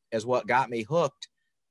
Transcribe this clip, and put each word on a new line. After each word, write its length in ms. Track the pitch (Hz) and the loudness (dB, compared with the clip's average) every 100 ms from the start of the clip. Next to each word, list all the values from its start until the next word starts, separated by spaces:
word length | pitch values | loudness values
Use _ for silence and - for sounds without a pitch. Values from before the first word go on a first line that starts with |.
| - | -6
is 140 | 113 113 | -4 0
what 200 | 123 107 | -2 2
got 240 | 123 120 | 2 2
me 120 | 117 | -2
hooked 460 | 110 165 147 - - _ _ _ - | -2 0 0 -4 -20 _ _ _ -6